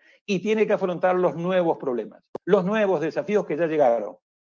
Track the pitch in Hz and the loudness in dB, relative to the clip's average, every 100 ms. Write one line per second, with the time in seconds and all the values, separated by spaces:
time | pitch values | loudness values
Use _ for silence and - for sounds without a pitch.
0 | _ _ - 185 202 220 202 202 190 170 | _ _ -4 -2 0 0 2 2 -2 0
1 | 185 180 175 156 175 185 170 - 135 120 | 0 2 0 0 0 0 2 0 -2 -4
2 | 104 - _ - - 196 180 220 202 170 | -6 -14 _ -12 0 2 2 0 0 0
3 | 156 151 143 208 - 147 170 156 131 117 | -2 -4 -2 -2 -2 -2 -2 2 4 2
4 | 101 - _ _ | -2 -12 _ _